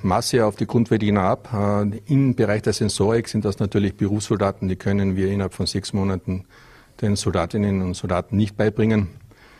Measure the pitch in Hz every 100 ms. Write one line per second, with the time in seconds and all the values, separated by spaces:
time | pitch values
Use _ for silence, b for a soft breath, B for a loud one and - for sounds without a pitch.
0 | 98 101 - 127 107 104 110 123 113 110
1 | 104 101 92 117 - 107 101 104 104 110
2 | - 139 135 120 104 107 - 104 107 -
3 | 101 117 117 110 104 98 101 107 101 -
4 | 101 107 - 101 98 - 95 92 101 101
5 | 98 95 95 101 95 - 90 101 - 104
6 | 98 92 - 92 - b b b b -
7 | 107 101 104 92 - 110 101 98 92 90
8 | 90 90 - 98 104 - 107 104 110 110
9 | 95 - - b b